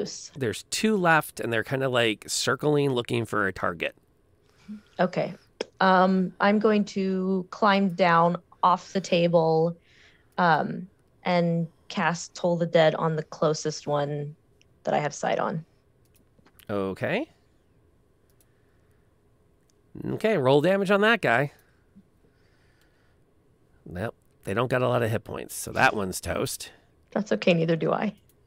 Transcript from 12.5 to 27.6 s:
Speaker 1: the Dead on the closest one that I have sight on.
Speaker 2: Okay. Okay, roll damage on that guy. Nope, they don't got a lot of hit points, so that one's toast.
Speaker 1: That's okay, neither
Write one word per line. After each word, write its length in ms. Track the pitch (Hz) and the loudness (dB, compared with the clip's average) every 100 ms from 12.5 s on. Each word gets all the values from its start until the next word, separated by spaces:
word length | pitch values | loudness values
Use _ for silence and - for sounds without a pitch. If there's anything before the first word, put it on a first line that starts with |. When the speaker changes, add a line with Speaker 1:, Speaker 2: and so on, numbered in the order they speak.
| 170 | -2
Speaker 1:
the 80 | |
Dead 300 | 165 170 156 | 0 4 4
on 200 | 160 160 | 2 -2
the 80 | 156 | -4
closest 640 | - - 160 151 151 - - | -6 -2 -2 -2 -4 -8 -4
one 480 | 147 143 147 147 151 _ _ _ _ | -4 -2 -6 -8 -14 _ _ _ _
that 100 | - | -4
I 40 | 147 | -2
have 120 | 147 | -2
sight 240 | - - - | -4 -4 -2
on. 280 | - 160 160 _ _ _ _ _ _ _ _ _ - | -2 -4 -10 _ _ _ _ _ _ _ _ _ -8
Speaker 2:
Okay. 580 | 101 98 95 120 190 320 _ _ _ _ _ _ _ _ _ _ _ _ _ _ _ _ _ _ _ _ _ _ _ _ _ _ - - | -6 -4 -6 -4 -4 -6 _ _ _ _ _ _ _ _ _ _ _ _ _ _ _ _ _ _ _ _ _ _ _ _ _ _ -10 -8
Okay, 320 | 131 214 202 | -4 -2 0
roll 240 | 127 147 | 4 4
damage 280 | 156 196 190 | 4 2 2
on 120 | 202 | 2
that 180 | 214 226 | 4 2
guy. 320 | 139 117 147 - _ _ _ - _ _ _ _ _ _ _ _ _ _ _ _ _ _ _ _ _ _ | 2 2 0 -6 _ _ _ -20 _ _ _ _ _ _ _ _ _ _ _ _ _ _ _ _ _ _
Nope, 300 | - 87 110 - _ _ | -14 -8 -8 -8 _ _
they 100 | - | -6
don't 140 | 101 123 | -4 0
got 120 | 127 | 0
a 80 | 127 | 0
lot 140 | 123 | 0
of 80 | 113 | 0
hit 140 | 107 | -2
points, 300 | - - - | -6 -12 -10
so 180 | - - | -12 -8
that 220 | - 131 | 0 2
one's 280 | - 139 - | 2 -4 -6
toast. 480 | - 87 127 - - - _ _ _ | -6 -4 -4 -6 -14 -20 _ _ _
Speaker 1:
That's 220 | 220 208 | -8 -4
okay, 200 | 214 202 | -2 2
neither 240 | 170 | 2